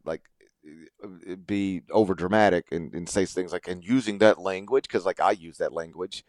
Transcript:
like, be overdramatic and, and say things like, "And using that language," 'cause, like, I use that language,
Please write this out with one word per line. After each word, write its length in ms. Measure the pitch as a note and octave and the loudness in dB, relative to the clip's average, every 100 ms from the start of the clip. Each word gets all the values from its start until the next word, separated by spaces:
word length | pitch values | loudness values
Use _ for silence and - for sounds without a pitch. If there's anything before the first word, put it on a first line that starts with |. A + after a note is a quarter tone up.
like, 180 | - D#2+ _ _ _ _ D#2 D#2+ D#2 _ G2+ F2+ F#2 F#2+ F2 | -8 -10 _ _ _ _ -20 -20 -20 _ -20 -18 -14 -14 -4
be 360 | G2+ G2 F2+ - | -2 -2 -4 0
overdramatic 840 | G#2+ G2 E2+ F2+ G#2+ G#2 F2 - | 2 2 2 2 4 6 4 0
and, 220 | E2 D#2 | -6 -6
and 140 | E2 F2 | -8 -4
say 180 | G2+ F#2 | -2 -2
things 260 | - F2+ | -2 -6
like, 160 | F2 - | -6 -8
"And 160 | F2+ | -10
using 340 | F2 C3 A2 G2+ | -2 -2 0 4
that 220 | G#2+ F2+ | 6 6
language," 480 | F#2 F#2+ G2+ C3+ - | 0 -6 -2 -2 0
'cause, 160 | G#2+ | -2
like, 160 | F2+ - | -2 0
I 120 | F2+ | 0
use 260 | G#2 E2 - | 0 -4 -6
that 160 | D#2+ | -6
language, 500 | D2+ E2 E2+ F#2 - | -4 -10 -10 -12 -12